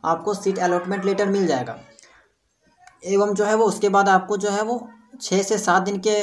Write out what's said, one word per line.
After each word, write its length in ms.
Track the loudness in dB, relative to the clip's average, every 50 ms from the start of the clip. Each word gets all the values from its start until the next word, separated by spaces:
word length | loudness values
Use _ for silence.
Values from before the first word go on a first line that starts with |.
| 0
आपको 280 | -2 -2 -2 -2 -6 -6
seat 260 | -4 -2 -4 -2 0
allotment 460 | 0 0 0 0 -2 -4 -6 -4 -2
letter 220 | -2 0 0 0 0
मिल 180 | 0 0 0 0
जाएगा, 280 | 0 -2 -2 -6 -10 -14 -16 -20 -20 -20 -20 _ _ _ _ _ _ _ _ _ _ _ _ _ _ _ _ -20 _ _ -6
एवं 280 | 0 2 2 2 2 2
जो 120 | 0 2
है 100 | 2 2
वो 100 | 4 2
उसके 240 | 2 2 0 0 2
बाद 200 | 4 4 4 6
आपको 280 | 4 4 2 0 -4 -4
जो 120 | -2 -4
है 140 | -2 -2 -2
वो 160 | -4 -4 -6 -8 -12 -20 -20 _ _ -20 -14
छः 220 | -6 -2 0 0 0
से 140 | 0 -2 -2
सात 260 | 2 2 2 2 2
दिन 160 | 0 -4 -2
के 160 | -2 0 0 0